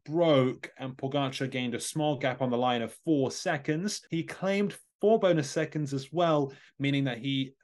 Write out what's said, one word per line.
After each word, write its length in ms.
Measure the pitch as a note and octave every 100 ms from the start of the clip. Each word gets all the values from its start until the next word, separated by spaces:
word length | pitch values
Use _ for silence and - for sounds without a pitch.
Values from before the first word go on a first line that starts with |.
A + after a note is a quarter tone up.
broke, 640 | - E3 E3 C#3 B2+ C3 - -
and 180 | C3+ C3
Pogacar 540 | C3 C#3+ C3+ - C3+
gained 240 | B2+ B2
a 60 | A#2
small 380 | - D#3 D3+ C3
gap 240 | C3+ B2
on 80 | B2+
the 80 | A#2+
line 240 | B2 A#2+
of 140 | A2 -
four 260 | E3 D3 B2
seconds. 720 | - F#3 D3+ C#3 D#3 G3+ - -
He 140 | E3
claimed 520 | D3+ - F#3+ G3 G3+ - _ _
four 200 | G#3 A3+
bonus 280 | F#3+ E3 C#3
seconds 460 | D#3+ D#3 D#3 C#3+
as 180 | C#3 C3+
well, 400 | D#3+ E3+ D3+ C#3 - - -
meaning 240 | C#3 C#3
that 140 | C#3 A#2
he, 340 | C3+ C3+ C3+ -